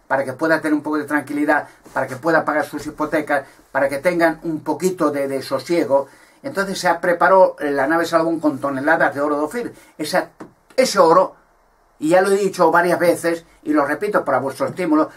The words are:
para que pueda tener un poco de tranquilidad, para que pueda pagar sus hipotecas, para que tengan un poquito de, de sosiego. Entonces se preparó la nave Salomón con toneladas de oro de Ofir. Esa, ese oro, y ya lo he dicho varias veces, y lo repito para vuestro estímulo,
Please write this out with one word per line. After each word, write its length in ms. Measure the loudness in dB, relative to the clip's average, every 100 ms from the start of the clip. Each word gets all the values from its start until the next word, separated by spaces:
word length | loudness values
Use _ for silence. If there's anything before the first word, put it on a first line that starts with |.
| _
para 180 | -4
que 100 | -4
pueda 260 | -4 0 0
tener 140 | 2
un 80 | -2
poco 160 | -2 -4
de 60 |
tranquilidad, 640 | -2 -4 -4 -4 0 0 0 -12 -10
para 120 | -6 -6
que 100 | -4
pueda 280 | 0 2
pagar 220 | 2 -2 -4
sus 200 | -8 -10
hipotecas, 580 | -6 -2 -2 -2 -4 -4 -16 _
para 160 | -2 -2
que 80 | 0
tengan 440 | -2 2 2 0
un 200 | -6 -6
poquito 480 | -6 -2 -2 0 -2
de, 160 | 0 -4
de 160 | -4
sosiego. 640 | -4 -6 -2 -2 2 0 0 -10 -20 _
Entonces 360 | -8 -4 -4 -2
se 160 | -2 0
preparó 600 | 0 2 4 6 6 2
la 280 | -4 -2 0
nave 180 | 0
Salomón 360 | 0 0 0 0
con 180 | -2 -2
toneladas 560 | -4 -4 0 2 0
de 60 | 0
oro 160 | -2 -2
de 60 |
Ofir. 300 | -4 -6 -8 -12 -20 -10
Esa, 340 | -4 -4 -4 _ -20 _ _ 0
ese 220 | 0 4
oro, 360 | 6 6 4 -2 _ _ _ _ _ _
y 120 | 2
ya 100 | 2
lo 100 | 4
he 60 | 2
dicho 340 | 0 2 4
varias 280 | 4 2 2
veces, 480 | 2 2 -2 -4 -8 _
y 100 | -2
lo 140 | 0 0
repito 360 | -2 -2 -2
para 160 | 0 -2
vuestro 280 | -2 -4 -6
estímulo, 420 | -4 0 0 0